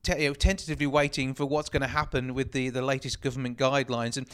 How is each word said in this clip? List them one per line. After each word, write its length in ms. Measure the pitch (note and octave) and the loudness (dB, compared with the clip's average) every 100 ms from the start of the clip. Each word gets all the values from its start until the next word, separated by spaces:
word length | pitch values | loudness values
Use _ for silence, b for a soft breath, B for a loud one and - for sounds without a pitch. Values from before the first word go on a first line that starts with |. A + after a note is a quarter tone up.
te-, 180 | - D#3+ | 0 2
you 60 | C#3+ | 0
know, 60 | C#3+ | 4
tentatively 500 | F#3 F#3+ - C#3+ D3 | 4 4 -2 0 2
waiting 480 | D3 D3 C#3+ C3 | 4 2 0 -2
for 120 | C3 C#3+ | -2 0
what's 240 | D3+ D3+ | 0 0
gonna 180 | C#3+ C3+ | -2 0
happen 480 | D3+ D3 D3 B2+ B2+ | 0 0 -2 -2 -2
with 160 | C3+ | -2
the, 180 | C3+ B2+ | 0 0
the 120 | B2+ | 0
latest 380 | C3 C3 C3+ - | 0 -2 -4 -4
government 360 | C3+ B2+ B2 A#2+ | -4 -4 -6 0
guidelines, 600 | C3+ C#3 B2+ A#2+ A#2 B2+ | 2 2 0 -2 -2 -4
and 100 | C3 | -10